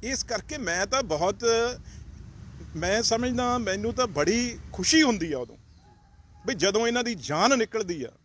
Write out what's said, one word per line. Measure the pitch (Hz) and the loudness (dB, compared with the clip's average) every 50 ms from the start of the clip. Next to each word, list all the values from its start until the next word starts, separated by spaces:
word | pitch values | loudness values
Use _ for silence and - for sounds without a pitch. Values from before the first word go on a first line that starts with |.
| - | -6
ਇਸ | 226 269 262 - | -4 -4 -6 -4
ਕਰਕੇ | - 233 208 - - 302 302 | -4 -6 -6 -6 -8 -10 -6
ਮੈਂ | 247 170 170 180 190 - | -4 -4 -2 -2 -2 0
ਤਾਂ | - 269 269 | 0 -2 0
ਬਹੁਤ, | 196 156 147 165 185 208 202 240 233 226 226 233 240 247 - - - - - - - - - - - - - - - - - - - - | 0 0 0 2 0 0 0 2 2 4 4 2 0 -2 -8 -14 -16 -16 -16 -16 -18 -18 -18 -18 -18 -18 -18 -18 -18 -16 -16 -16 -12 -8
ਮੈਂ | 160 160 180 196 220 | -4 0 0 2 2
ਸਮਝਦਾ, | 233 - 226 226 240 247 247 240 247 247 247 247 | 2 2 2 2 0 0 0 0 0 0 0 0
ਮੈਨੂੰ | 233 196 185 202 208 226 240 | 0 -2 -2 -2 -2 -4 0
ਤਾਂ | - 254 233 | 0 -2 0
ਬੜੀ | 175 147 147 160 208 233 240 240 226 - - - - | 2 0 2 2 2 2 0 -2 -6 -10 -14 -14 -8
ਖੁਸ਼ੀ | - 185 - - 320 311 | -4 2 4 6 6 6
ਹੁੰਦੀ | 269 233 196 165 165 | 6 4 0 0 -4
ਆ | 147 131 | -4 -6
ਉਦੋਂ | 123 113 113 - - _ - - _ - - _ _ - - - - - - - - - | -6 -10 -12 -20 -20 _ -20 -20 _ -20 -20 _ _ -20 -20 -20 -20 -20 -20 -10 -6 -6
ਵੀ | - | -2
ਜਦੋਂ | 175 147 196 196 214 233 233 | 2 2 4 4 4 2 2
ਇਹਨਾਂ | 233 247 247 | 2 0 0
ਦੀ | 240 233 | -2 -4
ਜਾਨ | 180 117 - 147 156 190 240 277 254 | -6 -6 -4 0 4 6 6 6 4
ਨਿਕਲਦੀ | 226 208 - 220 214 180 175 160 127 | 2 0 0 -4 -4 -4 -4 -6 -6
ਆ। | 110 - _ _ | -10 -10 _ _